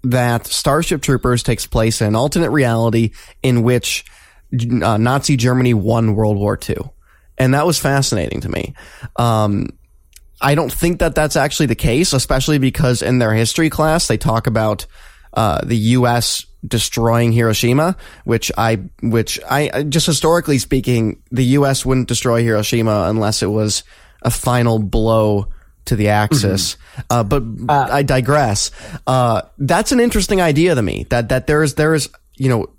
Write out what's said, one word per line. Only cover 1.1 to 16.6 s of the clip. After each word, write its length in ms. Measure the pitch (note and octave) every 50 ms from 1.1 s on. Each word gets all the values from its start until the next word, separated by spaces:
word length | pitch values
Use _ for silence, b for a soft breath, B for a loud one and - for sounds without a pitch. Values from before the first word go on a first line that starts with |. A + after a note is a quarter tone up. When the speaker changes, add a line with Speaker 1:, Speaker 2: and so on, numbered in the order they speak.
| C#3 A#2+ - B2+ B2 A#2 -
Speaker 1:
takes 240 | - A#2+ - - -
place 340 | - A#2 A2 A2+ A2 -
in 60 | A#2 G#2
an 80 | G#2+
alternate 340 | A2 B2+ D3+ - F3 E3+ C3
reality 640 | B2 D#3 C3+ A#2+ A#2 A2+ A2+ A#2 G#2+ A#2 A2+ A2 B B B B B B -
in 180 | C3 B2 A#2+
which, 420 | A2+ A#2+ B2+ A#2+ - - - - - B B B B B B B B - - C3 A2+ A#2 A#2+ A#2+
uh, 160 | D2+ A2 A2+ G#2
Nazi 400 | A2+ B2 C3 C#3+ - - D3 B2+
Germany 380 | A2+ B2+ B2 B2+ B2+ B2 A#2+
won 400 | G#2+ F#2+ G#2+ A2+ A#2 A#2 A2 G#2
World 220 | G#2 A2 G#2+ G#2+ G2
War 200 | G2+ G2+ G2 -
Two? 320 | - - - - - - - - b b b b b b b -
And 160 | C3 B2+ C3
that 140 | C#3+ D3 F3
was 100 | D#3+ -
fascinating 640 | - D3 C#3 C#3 C3+ - - G2+ D#2 - - -
to 80 | - -
me. 240 | - - - - C#3 B B B B B B A#2 B
Um, 520 | - B2 A#2+ A2+ A2 G#2+ G#2 G2+ G2+ - - - - - _ _ - _ _ _ - - - - -
I 140 | - C3+ D3
don't 180 | D3 E3 B2+ -
think 260 | - - E3+ F3+ -
that 140 | F3 E3 -
that's 220 | - D3+ D3 -
actually 320 | D#3+ C#3 D3+ - - D#3+ B2
the 80 | A#2
case, 380 | - - C3+ A#2 C#3 F3+ - -
especially 440 | C3 - - C3+ C3 C#3 - D3+ C#3+
because 460 | C3 C3 - - - B2 B2 A#2 -
in 160 | - B2 B2+
their 140 | A#2+ A2 G#2+
history 340 | A2 A2+ A2+ - - E3 D#3+
class, 380 | - - D#3 D#3 D#3 E3+ - -
they 100 | A#2 G#2+
talk 300 | - - A2+ A2+ A2 -
about, 400 | G#2+ A2+ A2 A2 G#2 F#2+ - b b b b b b b b b b
uh, 240 | - A2+ G#2 D2+ - -
the 140 | - A#2 A2+
U 300 | G#2 A2+ B2 B2+ B2 A#2+
S 380 | A#2+ A#2+ A2+ - - - - - - -